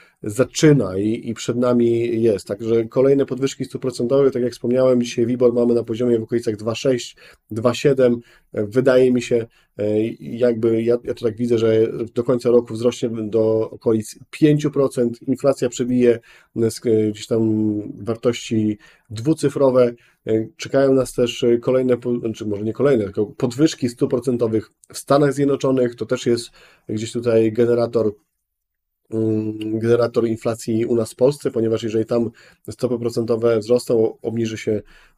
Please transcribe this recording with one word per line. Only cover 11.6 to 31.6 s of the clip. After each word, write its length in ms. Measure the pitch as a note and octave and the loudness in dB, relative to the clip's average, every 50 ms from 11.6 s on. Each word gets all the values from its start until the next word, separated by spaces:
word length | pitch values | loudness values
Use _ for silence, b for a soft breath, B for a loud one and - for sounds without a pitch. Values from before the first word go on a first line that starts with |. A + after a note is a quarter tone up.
| A2+ A2+ A2 A2 A2 A2 - - A#2 A2 - | 2 2 4 2 2 0 -2 -6 -8 -6 -4
do 100 | B2 A#2+ | -4 0
końca 260 | - B2+ A#2+ A#2+ A#2+ | 0 0 0 2 4
roku 240 | A#2+ A#2+ A#2+ - A2 | 4 4 2 2 -8
wzrośnie 340 | A2 A#2 B2 A#2+ - B2+ A#2 | -2 -2 -2 -2 -2 -6 -6
do 640 | A2+ A2+ G#2+ G#2 G#2+ A2 A2 A2 A2 A2 A2 - | -4 -6 -6 -2 0 0 2 2 2 0 -2 -4
okolic 480 | - - - A#2+ A2 A2 G#2+ - - - - - | -8 -4 0 0 0 0 -2 -6 -14 -20 -20 -12
pięciu 400 | - - D#3 D3 D3 D3 D3+ C#3+ | -2 2 4 4 4 4 0 -2
procent. 520 | - C#3+ C3+ B2+ - C3 A#2+ A#2+ A#2+ - | 0 0 0 0 0 0 -2 -2 -2 -6
Inflacja 460 | - C3+ B2+ - - C#3 C3 - C3+ B2 | -4 -4 -4 0 0 0 0 0 -2 -4
przebije, 520 | - - B2 A#2+ B2+ B2 A#2+ A#2+ A2+ A2 b b b b b b b | -2 -2 -2 0 2 4 4 4 4 2 b b b b b b b
e, 40 | A2+ | 0
sk-, 300 | A#2 A2 - - - A#2+ | 0 0 -2 -2 0 2
e, 200 | A2 G#2+ G#2+ G#2+ | 2 2 2 0
gdzieś 160 | G#2 G#2 - | -2 -6 -6
tam 480 | - A#2+ A2+ A2 A2 A2 G#2+ G#2+ G#2+ G#2 G#2 G2+ G#2+ - | -4 -2 0 0 2 2 0 0 0 -2 -2 -6 -8 -12
wartości 840 | - G2+ A2+ A2+ - - B2 A#2+ - - - A#2 A2 G#2+ G#2+ G#2+ b b b b b b b | -10 -6 -6 -6 -2 -2 -2 -2 -2 -6 -4 -2 0 0 0 -2 b b b b b b b
dwucyfrowe. 840 | G#2+ A2 A#2 D3+ D#3+ D#3 D3 C#3 - C#3 C#3 C3 B2+ B2+ B2 A#2+ A#2+ b b b b b - | -12 -6 -2 -2 -2 0 0 -2 0 2 2 4 4 4 4 2 0 b b b b b -4
E, 200 | A2+ A2 A2 A2+ A2 _ | -2 0 0 -2 -4 _
czekają 380 | - - - - C3+ C#3 C3+ C3+ | -14 -10 -2 0 2 4 4 4
nas 180 | C3 B2 - - | 2 2 0 -2
też, 300 | - B2 A2+ - - B2+ | -2 -2 -2 -2 0 2
e, 140 | A#2 A#2 A#2+ | 2 2 2
kolejne, 380 | A#2+ B2+ B2+ C3 C3 B2+ B2 | 2 0 0 2 2 2 0
po-, 220 | A#2+ B2 B2 A#2+ A#2+ | 0 0 -4 -4 -4
znaczy 280 | A#2 A2+ G#2+ - G#2+ | -4 -6 -6 -6 -6
może 180 | G#2+ G2+ G2+ G#2+ | -6 -6 -4 -4
nie 80 | A2 | -6
kolejne, 320 | A2 - B2+ C#3+ C#3 A2+ G2+ | -2 0 2 2 2 2 0
tylko 220 | F#2 F2 G#2+ G#2 | -2 -2 -4 -4
podwyżki 640 | F2 - - C3+ B2 A2+ B2+ D#3 - - - C3+ A#2+ | -4 -4 -4 -4 -4 0 0 0 0 0 -2 -6 -6
stóp 220 | A#2+ - D3 C3+ | -2 -2 -2 -2
procentowych 600 | C3+ B2 - C3+ A#2+ A#2+ A#2+ A2 A2 G#2+ - _ _ _ _ _ | -2 -2 -2 -2 -2 0 -2 0 -2 -2 -4 _ _ _ _ _
w 60 | - - | -18 -12
Stanach 340 | - - C#3 D3 D3 C#3 | -2 0 2 4 4 2
Zjednoczonych. 640 | C3 C#3+ C#3+ C#3 C3+ B2+ - C3+ C3 B2+ B2+ A#2+ A#2+ | 2 0 0 0 0 0 0 0 0 2 0 -2 -2
To 120 | - A2 | -6 -6
też 200 | - B2+ B2 - | -6 -4 -2 0
jest 240 | A#2+ A#2+ A#2 - - b b b b b b b - | 0 0 0 -2 -10 b b b b b b b -8
gdzieś 240 | A2+ G#2+ A2+ A2+ | -8 -8 -6 -6
tutaj 400 | - A#2+ A#2 A#2+ A2+ A2+ A2+ A2+ | -8 -4 -2 2 2 4 2 2
generator, 600 | A2 A#2+ A#2 A#2 A#2+ A#2+ A#2 A#2 A#2+ A#2 G#2+ G#2+ - _ _ _ _ _ _ _ _ _ _ _ _ _ _ _ _ _ _ - | 2 2 2 2 2 0 0 0 0 0 -2 -2 -4 _ _ _ _ _ _ _ _ _ _ _ _ _ _ _ _ _ _ -8
mm, 680 | A2 A2 A2 A2 A2 G#2+ A2 G#2+ G#2+ G#2+ G#2+ G#2+ A2 A2 | -4 -2 -2 0 0 -2 -2 -4 -6 -8 -6 -6 -4 -2
generator 500 | A2 A#2 A#2 A#2 A#2 A#2 - A#2+ A2+ A#2 | 0 0 2 2 2 0 0 -2 -2 -2
inflacji 580 | A2+ A2 - A#2+ A2+ A2+ - A#2+ A2+ A2 A#2 | -4 -4 -4 -6 -6 -6 -6 -4 -2 -2 0
u 100 | - A#2+ | 0 0
nas 160 | A#2 A2 - | -2 -2 -4
w 40 | - | -2
Polsce, 340 | - B2+ C#3 D3 - - C3+ | 0 0 0 0 0 -6 -6
ponieważ 320 | - A#2 | -4 -2